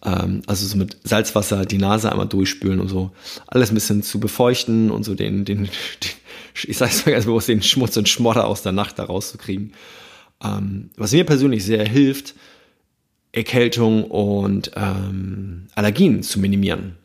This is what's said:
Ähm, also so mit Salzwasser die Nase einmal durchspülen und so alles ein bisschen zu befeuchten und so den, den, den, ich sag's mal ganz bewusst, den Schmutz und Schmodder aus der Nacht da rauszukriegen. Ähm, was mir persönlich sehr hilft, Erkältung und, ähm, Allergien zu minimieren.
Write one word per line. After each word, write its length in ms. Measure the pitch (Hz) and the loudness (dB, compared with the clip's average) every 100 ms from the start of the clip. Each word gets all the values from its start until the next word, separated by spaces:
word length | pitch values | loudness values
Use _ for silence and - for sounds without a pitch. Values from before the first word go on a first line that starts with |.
Ähm, 400 | - 90 92 95 - | -2 -2 -2 -4 -4
also 200 | 101 98 | -4 -2
so 120 | 104 | -2
mit 180 | 95 - | -2 -4
Salzwasser 640 | - 107 110 - 101 101 92 | -2 0 2 0 0 -2 0
die 100 | 98 | 0
Nase 340 | 98 107 110 | 2 2 0
einmal 160 | 104 101 | -2 -2
durchspülen 540 | 98 95 - 98 95 | 0 0 0 -2 0
und 80 | 95 | -2
so 220 | 95 95 - - - - | -4 -6 -8 -18 -18 -4
alles 220 | 123 120 | 0 2
ein 40 | |
bisschen 280 | 110 - 104 | 2 0 -2
zu 160 | 101 104 | -2 -4
befeuchten 720 | 107 - 123 123 - 113 110 | -4 2 2 2 0 2 2
und 140 | 107 | 0
so 100 | 107 | -4
den, 300 | 92 107 98 | -4 -2 -2
den, 200 | 98 101 | -2 -2
den, 60 | 101 - - - - - - - - - | -4 -6 -12 -10 -10 -10 -18 -20 -18 -12
ich 140 | - 107 | -8 -2
sag's 260 | 120 - | 0 2
mal 80 | - | 2
ganz 140 | 123 110 | 2 2
bewusst, 220 | 113 104 | 0 2
den 140 | 110 | 2
Schmutz 340 | - - 120 113 | 2 2 2 2
und 100 | 101 | 0
Schmodder 380 | - 117 113 107 | 2 2 4 2
aus 160 | 101 | 0
der 100 | 101 | -2
Nacht 260 | 95 101 - | -2 -4 -6
da 60 | |
rauszukriegen. 720 | 90 90 - 110 - 98 104 - - - - - _ _ | -6 -6 -8 -12 -8 -8 -8 -14 -20 -20 -20 -20 _ _
Ähm, 480 | 104 101 101 98 - - | -6 -4 -4 -6 -10 -6
was 160 | 107 | 2
mir 120 | 139 | 2
persönlich 400 | 175 143 139 117 | 4 4 4 2
sehr 220 | 98 113 104 | 0 0 2
hilft, 480 | 123 139 135 - - - - _ _ _ _ _ _ _ | 4 4 2 -8 -20 -20 -20 _ _ _ _ _ _ _
Erkältung 760 | - 110 127 120 120 113 110 | -6 0 2 2 4 2 2
und, 680 | - - 101 101 101 101 - | 0 0 0 2 2 0 -2
ähm, 920 | - 98 98 95 95 95 98 98 90 92 | -6 -4 -2 -4 -6 -8 -8 -10 -12 -12
Allergien 480 | - 104 101 190 107 | 0 0 4 4 4
zu 180 | - - | 0 -2
minimieren. 560 | 98 98 95 85 98 85 | 2 2 2 -2 -6 -14